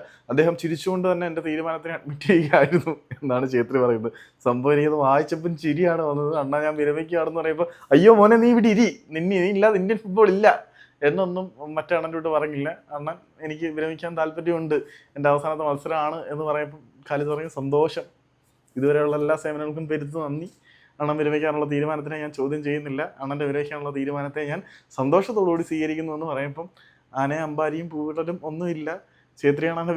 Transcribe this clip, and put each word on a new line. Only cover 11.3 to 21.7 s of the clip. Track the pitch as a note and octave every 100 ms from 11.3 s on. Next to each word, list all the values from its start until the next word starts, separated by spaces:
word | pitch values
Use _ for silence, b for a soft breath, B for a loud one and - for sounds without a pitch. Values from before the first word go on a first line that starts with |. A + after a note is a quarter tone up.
| F3+ F#3 A#2+ D3+ D#3
മറ്റേ | D#3 E3+
അണ്ണൻ്റെ | D#3+ D#3+
അടുത്ത് | D#3+ D3+
പറഞ്ഞില്ല. | D3+ C#3+ D3 F3 _ D3
"അണ്ണൻ, | D3+ F3 _ _
എനിക്ക് | D#3 D#3 E3 D#3
വിരമിക്കാൻ | D#3+ D#3+ E3+ E3
താല്പര്യമുണ്ട്, | D#3+ E3 E3 E3+ D#3+ D3 - B B C#3+
എൻ്റെ | C#3+
അവസാനത്തെ | C#3+ D#3 D#3 D3+
മത്സരമാണ്" | C#3 D#3 D#3+ D3+ D#3+ B2+
എന്ന് | D3 D#3
പറയുമ്പോൾ | D3+ C#3+ D3+ - _ -
ഖാലിദ് | C#3+ D3
പറഞ്ഞു, | D3+ D#3+ C#3
"സന്തോഷം, | C3+ D3 D#3 D#3+ - _ _ _ _ _ _ B2+
ഇതുവരെയുള്ള | C#3 D3 D3 D3+
എല്ലാ | D3+ D#3
സേവനങ്ങൾക്കും | D#3 D3+ D3+ D3+ D#3
പെരുത്ത് | D#3 D3 D#3+ D3
നന്ദി. | D3+ F3+ - b b b -
അണ്ണൻ | D3 D3+
വിരമിക്കാനുള്ള | D3 D3+ D#3 D3+ D3